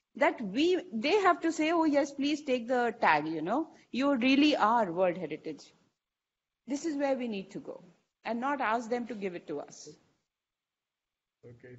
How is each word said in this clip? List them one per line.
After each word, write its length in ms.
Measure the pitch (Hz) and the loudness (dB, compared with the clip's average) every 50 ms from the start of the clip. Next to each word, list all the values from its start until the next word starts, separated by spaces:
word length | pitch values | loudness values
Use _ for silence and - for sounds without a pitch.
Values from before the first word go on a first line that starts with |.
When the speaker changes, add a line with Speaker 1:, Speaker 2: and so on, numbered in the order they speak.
| _ _ - | _ _ -4
Speaker 1:
that 240 | - 262 320 - - | 0 2 2 2 0
we, 400 | 254 190 185 247 302 349 359 339 - - 208 | -6 -6 -2 0 2 2 2 0 -2 -4 -6
they 240 | 226 214 294 370 427 | -4 0 2 2 4
have 220 | 381 370 349 349 - | 4 4 4 4 2
to 100 | 330 311 | -2 0
say, 180 | - 311 311 | 0 0 2
"Oh, 140 | 339 339 320 | 2 2 4
yes, 280 | 320 285 285 285 285 285 | 4 4 2 2 0 -2
please 300 | - 269 285 302 294 302 | -2 -2 -2 -2 -2 -2
take 240 | - 254 254 226 | -2 -2 -2 0
the 280 | 226 262 247 240 233 214 226 | 0 0 0 0 0 -2 2
tag, 280 | - 190 160 151 147 156 | 4 4 4 4 2 0
you 120 | 160 160 151 | -4 -4 -2
know. 260 | 170 208 277 330 - - - - _ - | -2 -2 -2 -2 -4 -8 -20 -16 _ -4
You 240 | 226 269 277 285 | 0 2 2 2
really 400 | 240 226 262 269 269 294 302 277 | 2 4 4 6 6 6 4 4
are 340 | - - 208 233 240 220 180 | 4 4 4 4 4 2 0
World 260 | 165 175 190 180 170 - | 0 0 0 0 0 -2
Heritage." 460 | 175 147 156 156 - 160 151 - - - _ _ _ _ _ _ _ _ _ _ _ _ _ _ _ _ _ _ _ | -6 -8 -8 -8 -10 -10 -12 -12 -14 -20 _ _ _ _ _ _ _ _ _ _ _ _ _ _ _ _ _ _ _
This 180 | - 254 285 - | -8 -6 -6 -4
is 100 | 330 302 | -4 -4
where 180 | 277 285 277 269 | -2 0 0 0
we 120 | 247 247 240 | -2 -2 -6
need 220 | 214 196 190 - - | -6 -6 -8 -10 -12
to 80 | 170 | -14
go 220 | 135 - - - - - _ _ _ _ _ _ - | -12 -12 -14 -16 -16 -20 _ _ _ _ _ _ -10
and 160 | - 226 233 | -8 -6 -4
not 200 | 240 277 294 277 | -4 -4 -4 -2
ask 280 | 254 208 220 240 240 214 | -2 -2 -2 -2 -2 -4
them 160 | 233 247 240 | -6 -6 -6
to 80 | 220 247 | -8 -10
give 200 | 208 196 190 175 | -8 -8 -8 -8
it 120 | 175 - - | -10 -10 -10
to 120 | 156 143 | -10 -10
us. 280 | - - - - - 151 156 _ _ _ _ _ _ _ _ _ _ _ _ _ _ _ _ _ _ _ _ _ _ _ _ _ _ _ _ _ - | -10 -12 -16 -20 -20 -20 -20 _ _ _ _ _ _ _ _ _ _ _ _ _ _ _ _ _ _ _ _ _ _ _ _ _ _ _ _ _ -20
Speaker 2:
Okay. 320 | - 123 - - - 123 | -20 -20 -20 -20 -20 -20